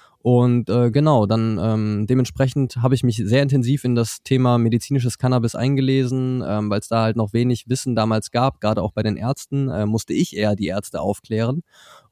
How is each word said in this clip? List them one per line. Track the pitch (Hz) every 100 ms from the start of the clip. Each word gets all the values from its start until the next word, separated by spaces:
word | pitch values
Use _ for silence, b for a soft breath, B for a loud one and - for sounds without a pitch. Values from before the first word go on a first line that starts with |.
| b b
Und, | 120 123 123 120 -
äh, | 117 120
genau, | 139 156 131 104
dann, | 113 113 107
ähm, | 110 110 107 104 107
dementsprechend | 127 123 - 131 143 127 123
habe | 123 127
ich |
mich | 123 107
sehr | 101 127
intensiv | 139 139 120 143
in | 123
das | 120 113 -
Thema | - 131 127 120
medizinisches | 117 113 - 139 120 -
Cannabis | 127 127 113
eingelesen, | - 127 139 131 135 127 131 127 127
ähm, | 90 104 107
weil's | 101 -
da | 113
halt | 113 110
noch | 107
wenig | 117 123 120 -
Wissen | 127 135
damals | 113 110 110 -
gab, | 120 131 -
gerade | 104 107
auch | 101
bei | -
den | 107 101
Ärzten, | 117 139 - 139 135
äh, | 101 104
musste | 110 -
ich | 80 175 -
eher | 104 101
die | 92
Ärzte | 98 - 76
aufklären. | 90 101 - 110 117 147 - B B B B